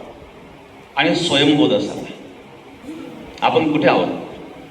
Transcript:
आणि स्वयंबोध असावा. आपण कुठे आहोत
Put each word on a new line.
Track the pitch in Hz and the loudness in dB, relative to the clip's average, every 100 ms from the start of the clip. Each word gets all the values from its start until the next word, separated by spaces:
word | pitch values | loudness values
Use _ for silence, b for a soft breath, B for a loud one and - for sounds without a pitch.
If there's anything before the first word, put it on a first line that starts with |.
| - - - - - - - - - 135 | -14 -18 -20 -20 -20 -20 -20 -20 -6 0
आणि | 160 - | 0 0
स्वयंबोध | - 143 147 147 120 | 2 4 4 6 4
असावा. | 101 - - - - - - - - - - 285 320 - - - - | 2 0 -6 -10 -14 -18 -20 -20 -20 -20 -20 -16 -14 -14 -16 -16 -2
आपण | - - 151 | 2 2 2
कुठे | 147 131 | 4 4
आहोत | 104 87 87 - - - - - | 4 2 -4 -10 -14 -16 -18 -20